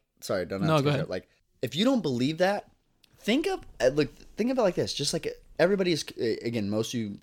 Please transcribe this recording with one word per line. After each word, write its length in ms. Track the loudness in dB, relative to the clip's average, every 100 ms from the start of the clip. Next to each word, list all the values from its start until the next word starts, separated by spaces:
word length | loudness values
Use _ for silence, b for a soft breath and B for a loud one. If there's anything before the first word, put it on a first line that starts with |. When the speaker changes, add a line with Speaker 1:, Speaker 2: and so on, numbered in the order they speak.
| _ _
Speaker 1:
sorry, 260 | -4 -4 -2
don't 160 | 0
Speaker 2:
No, 60 | 2
Speaker 1:
have 40 | 4
to 60 |
Speaker 2:
go 60 | 2
Speaker 1:
cut 40 | 0
Speaker 2:
ahead. 100 | -2
Speaker 1:
it. 40 |
Like, 180 | -6 -10 _ _ -8
if 140 | -4 0
you 80 |
don't 160 | 2 2
believe 380 | 2 0 0 0
that, 320 | -2 -2 -8 _ _ _ _ _
think 260 | 0 0 0
of, 140 | -4 -8 0
uh, 80 | 2
look, 220 | 2 -2 -4 -12 -4
think 140 | -2
of 80 | 2
it 40 |
like 120 | 0
this. 200 | 0 -2
Just 180 | -4 -4
like 160 | -4 -6 -10 -6 2
everybody's, 440 | 2 4 2 0 -4 -4
uh, 180 | -2 -2
again, 280 | -2 -2 -2
most 240 | -2 -2
of 60 | -4
you 180 | -6 -6